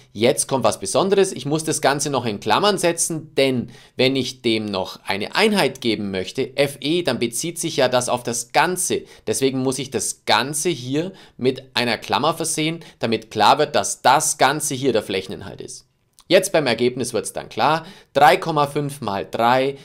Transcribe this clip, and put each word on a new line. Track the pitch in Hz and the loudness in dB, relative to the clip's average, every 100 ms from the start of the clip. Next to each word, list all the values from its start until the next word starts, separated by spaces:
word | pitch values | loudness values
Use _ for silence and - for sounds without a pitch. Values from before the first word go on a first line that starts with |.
| _ | _
jetzt | 101 117 - - | 0 2 2 0
kommt | 135 110 | 0 0
was | - | 0
Besonderes, | - 127 190 196 190 | -2 0 2 2 2
ich | - 143 | 0 -4
muss | 156 | -4
das | 156 147 | -2 0
Ganze | 170 147 147 | 0 0 -2
noch | 135 117 | -2 -2
in | 101 | -4
Klammern | 110 113 202 196 | 0 2 2 2
setzen, | 170 170 - 160 - - | 0 0 -4 -6 -4 0
denn | 135 127 104 - - - | 2 2 -6 -12 -10 0
wenn | 131 135 | 2 2
ich | 120 - | -4 -4
dem | 120 110 107 | 0 0 0
noch | 98 90 - - | -4 -6 -8 -6
eine | 98 104 | -4 -2
Einheit | - 214 202 143 - | 2 2 4 0 0
geben | 117 107 101 | -2 -2 -2
möchte, | 95 92 - 127 - | -4 -4 -4 -4 0
F | 143 - | -2 -2
E, | 139 175 | -2 -2
dann | 170 117 | -2 -2
bezieht | 120 - 165 165 | -2 -4 -8 -6
sich | 165 - | -4 0
ja | 127 | 2
das | 123 123 | 2 0
auf | 123 | -4
das | - 117 - | -4 -6 -2
Ganze. | 151 160 175 - 101 - - - | 0 0 0 -2 -4 -6 -12 -4
Deswegen | 110 135 135 | 0 0 0
muss | 131 131 | -2 -4
ich | 135 | -4
das | - - - - | -4 -4 -6 0
Ganze | 107 131 151 185 | 0 0 -4 -4
hier | 139 123 139 180 190 - - | -4 -4 -4 -4 -10 -20 -2
mit | 123 123 - | -2 -2 -4
einer | 113 120 107 | -2 -2 -2
Klammer | - 101 151 | -2 0 0
versehen, | 156 160 - 156 165 - - | -2 -4 -2 -4 -4 -12 -6
damit | 120 113 - | -2 -2 -2
klar | 110 104 139 | 4 6 6
wird, | 147 110 | 4 0
dass | 98 - | -2 0
das | 123 143 156 - | 4 4 2 2
Ganze | 135 151 - 131 | 2 2 -4 -2
hier | 135 | 0
der | 110 | 0
Flächeninhalt | 101 95 - 90 - - | 0 -4 -4 -10 -12 -14
ist. | - - _ _ _ _ - | -16 -18 _ _ _ _ 2
Jetzt | 175 - | 2 4
beim | 170 139 | 0 2
Ergebnis | 113 123 123 117 | 2 0 0 -4
wird's | 104 92 | -4 -4
dann | - 67 | -10 -8
klar, | - 127 160 165 - _ | 0 0 0 -4 -20 _
drei | 139 147 170 | 6 6 6
Komma | 165 151 143 | 2 0 0
fünf | 151 143 139 | 0 -4 -6
mal | 110 98 80 | -4 -4 -4
drei | 113 117 131 135 139 | 0 4 4 2 -4